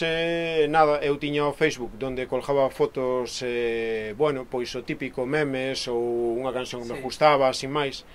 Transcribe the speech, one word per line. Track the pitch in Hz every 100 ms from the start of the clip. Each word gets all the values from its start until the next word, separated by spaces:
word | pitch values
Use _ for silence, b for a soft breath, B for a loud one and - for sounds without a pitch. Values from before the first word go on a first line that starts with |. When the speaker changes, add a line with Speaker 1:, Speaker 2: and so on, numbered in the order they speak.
Speaker 1:
eh, | 165 165 165 170 165 160 147
nada, | 156 156 147
eu | 143 143
tiña | 147 147 147
o | 139
Facebook | 156 127 117 107
donde | 135 127 127
colgaba | 127 120 139 135
fotos, | - 147 - 127 127 117 - 123
eh, | 120 117 113 113 110 110 107
bueno, | 151 135
pois | 131 127 120 127
o |
típico | - 151 131 131
memes | 123 151 147 131 131 131 -
ou | 120 120 120 120 117
unha | 131
canción | 123 123 123
que | 120
me | 120
Speaker 2:
Sí. | 131
Speaker 1:
gustaba, | - 151 143 135 123
sin | 135
máis. | 147 139 - B